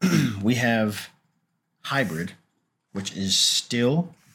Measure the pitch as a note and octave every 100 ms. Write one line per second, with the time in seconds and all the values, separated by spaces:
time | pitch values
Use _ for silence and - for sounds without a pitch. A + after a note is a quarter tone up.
0 | F#3 E3 C3 G2+ G#2 A#2+ A#2+ A2+ G#2+ G2+
1 | - _ _ _ _ _ _ _ - C#3
2 | G#2 D#2+ F2 - _ _ _ _ _ G2
3 | F#2+ F#2+ F#2+ - - - - A#2+ B2 D#3+
4 | F3 - _